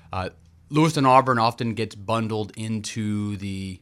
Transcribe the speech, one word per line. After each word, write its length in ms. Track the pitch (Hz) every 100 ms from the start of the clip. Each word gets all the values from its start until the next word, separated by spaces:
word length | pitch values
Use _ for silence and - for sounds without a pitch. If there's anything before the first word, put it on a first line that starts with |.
| -
Uh, 180 | 95 92 - - - -
Lewiston 340 | 147 160 156 135
Auburn 320 | 131 127 120
often 380 | 113 117 117 110
gets 180 | 110
bundled 600 | 104 98 113 110 110 101 -
into 800 | 110 110 101 - 107 104 104 101
the, 420 | 98 95 95 92